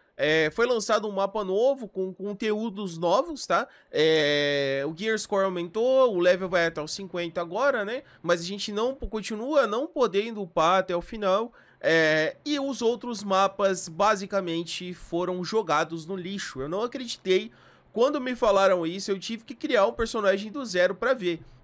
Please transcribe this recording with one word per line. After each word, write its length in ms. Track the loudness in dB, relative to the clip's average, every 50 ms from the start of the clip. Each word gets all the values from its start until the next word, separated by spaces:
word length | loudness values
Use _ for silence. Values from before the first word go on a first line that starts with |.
| _ _ _
é, 320 | -2 0 2 2 2 2 2
foi 160 | 0 0 0
lançado 420 | 2 2 0 0 2 0 0 0
um 40 | -2
mapa 320 | -2 -2 -2 -2 -2 -4 -4
novo, 440 | -2 0 2 4 4 2 0 -4
com 240 | -10 -6 -6 -6 -6
conteúdos 840 | -6 -8 -8 -8 -6 -4 -2 -2 0 0 -2 -6 -6 -6 -8 -8 -6
novos, 480 | -2 0 2 2 2 2 0 -4 -8 -4
tá? 220 | 0 0 0 0 -2 -10 -20 _ _
É, 920 | 0 2 4 4 4 4 4 2 2 2 2 2 2 0 0 0 0 -2 -2
o 100 | -4 -6
Gear 220 | -4 -2 -2 -2 -2
Score 260 | -2 -2 0 0 2
aumentou, 640 | 0 0 -4 -6 -4 -2 0 2 4 4 6 4 4
o 80 | 4 4
level 300 | 4 4 4 4 2 0
vai 160 | 2 2 2
até 160 | 2 0 -4
o 60 | -8
cinquenta 520 | -8 -8 -10 -10 -8 -6 -6 -6 -4 -4 -6
agora, 460 | -6 -4 -2 0 0 2 2 0 -2
né? 160 | -4 -6 -8 -10 -12 -16 -4 0
Mas 180 | 0 0 2
a 20 | 0
gente 280 | -4 -8 -8 -6 -6
não, 240 | -2 -2 -2 -2 -2
continua 720 | -4 -8 -6 -6 -6 -6 -6 -6 -6 -4 0 2 2 2
não 180 | 2 0 -2 -4
podendo 560 | -2 0 0 0 2 2 0 -2 -2 -4 -8
upar 380 | -8 -4 0 2 4 4 4 4
até 160 | 2 0 -2
o 60 | -4
final. 520 | -4 -6 -6 -2 0 2 2 2 0 -2 -10 -18 -20 _ _ -4
É, 580 | 0 2 4 4 4 4 4 2 2 0 -2 -6 -4
e 160 | -4 -2 -2
os 220 | -2 -4 -4 -2
outros 420 | 0 0 0 -2 -4 -8 -8 -6 -2
mapas, 640 | 0 2 4 2 2 2 2 0 0 0 0 -6
basicamente, 1080 | -6 -2 2 2 2 2 2 -2 -4 -4 -4 -2 -2 -4 -4 -4 -6 -8 -10 -10 -10 -12
foram 480 | -12 -10 -6 -4 -2 -2 -2 -4 -4 -4
jogados 640 | -2 -2 -2 0 2 2 0 0 0 -4 -10 -8
no 80 | -8 -8
lixo. 440 | -8 -8 -8 -8 -8 -10 -10 -8 -8
Eu 80 | -6
não 140 | -4 -4 -4
acreditei. 680 | -4 -4 -6 -8 -10 -10 -12 -6 0 2 2 2 0 -2 -14 -20 -20 -20 -20 _ _ _ -2
Quando 280 | 0 2 2 0 0
me 140 | -2 -4 -2
falaram 500 | 2 2 4 6 6 6 4 4 2 0
isso, 240 | -2 -4 -4 -4 -4
eu 80 | -4
tive 260 | -4 -6 -8 -8 -10 -10
que 120 | -14 -12
criar 320 | -8 -4 0 2 4 4
um 60 | 4 2
personagem 580 | -2 -4 -4 -2 0 2 2 2 2 0 -6
do 120 | -8 -8 -6
zero 300 | -2 2 2 2 2 2
pra 220 | 0 0 0 0
ver. 260 | 0 0 -2 -2 -4 -6 -16 -20 -16